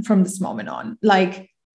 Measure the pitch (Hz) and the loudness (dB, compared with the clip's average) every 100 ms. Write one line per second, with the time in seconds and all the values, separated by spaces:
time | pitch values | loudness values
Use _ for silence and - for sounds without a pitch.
0 | 220 202 185 - - - - - 220 - | 0 2 2 -2 -8 -8 -10 -10 -12 -2
1 | 214 190 185 - - _ _ | 4 4 4 -2 -16 _ _